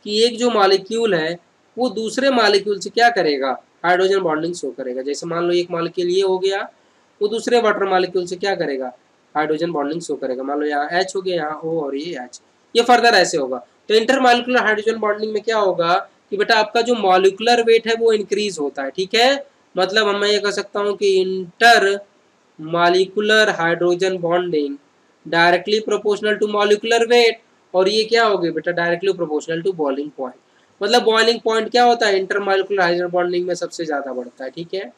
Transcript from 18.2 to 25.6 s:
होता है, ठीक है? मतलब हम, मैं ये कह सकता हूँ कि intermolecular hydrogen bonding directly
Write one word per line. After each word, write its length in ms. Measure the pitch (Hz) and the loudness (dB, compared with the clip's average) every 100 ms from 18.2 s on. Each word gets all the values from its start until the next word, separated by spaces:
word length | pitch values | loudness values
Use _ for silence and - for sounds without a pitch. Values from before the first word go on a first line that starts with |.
| 196 202 208 165 | 0 -2 -4 -4
होता 240 | 143 135 | -6 -6
है, 80 | 139 | -8
ठीक 240 | - 190 226 | -6 -2 2
है? 300 | 247 277 - _ _ 185 | 2 2 -6 _ _ -2
मतलब 320 | 185 208 208 | 0 2 0
हम, 100 | 202 | 0
मैं 120 | 202 | 0
ये 100 | 208 | 0
कह 120 | 202 | 0
सकता 280 | 202 196 208 | -4 -6 -4
हूँ 160 | 202 202 | -4 0
कि 520 | 202 190 185 185 180 _ 233 226 196 202 - _ _ _ _ _ | 0 2 0 -4 -8 _ 6 6 4 -2 -8 _ _ _ _ _
intermolecular 920 | 156 170 175 185 185 208 208 220 214 | -6 0 2 2 0 -2 2 4 2
hydrogen 680 | 170 165 170 175 175 185 185 | 2 -2 0 0 0 -2 -2
bonding 560 | 170 175 180 156 143 143 _ _ _ _ 160 | -2 -2 0 -2 -2 -6 _ _ _ _ -4
directly 560 | 170 170 175 | 2 4 2